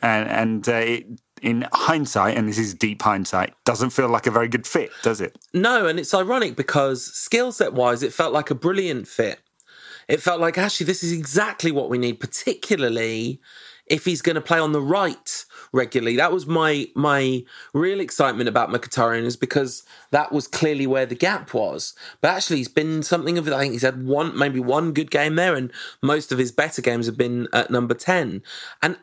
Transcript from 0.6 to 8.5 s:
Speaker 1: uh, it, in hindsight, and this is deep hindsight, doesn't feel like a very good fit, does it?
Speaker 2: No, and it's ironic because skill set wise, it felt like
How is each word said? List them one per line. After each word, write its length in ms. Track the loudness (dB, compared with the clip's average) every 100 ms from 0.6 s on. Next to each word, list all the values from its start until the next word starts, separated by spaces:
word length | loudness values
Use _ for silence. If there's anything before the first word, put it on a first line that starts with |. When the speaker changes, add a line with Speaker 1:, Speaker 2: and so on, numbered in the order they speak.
| 0
Speaker 1:
uh, 40 |
it, 320 | 0 0 -2 -6 -18 _ -6
in 240 | -2 -2 0
hindsight, 640 | 0 2 2 2 2 2 2
and 100 | 0
this 100 | 0
is 140 | -2
deep 280 | -2 -4 0
hindsight, 520 | 0 0 0 -2 -2 -2 -2
doesn't 240 | 0 0
feel 180 | 0 2
like 180 | 2 2
a 40 |
very 160 | 2 2
good 180 | 0 0
fit, 240 | -2 -2 -2
does 200 | -2 -2
it? 160 | -4 -10 -6
Speaker 2:
No, 340 | 0 2 4 2
and 100 | 0
it's 140 | 0
ironic 420 | 0 2 0 0 -2
because 460 | 0 2 2 0
skill 480 | -6 -6 0 0 2
set 200 | 0 0
wise, 300 | 2 2 2
it 100 | 0
felt 180 | 0 0
like 180 | 0 0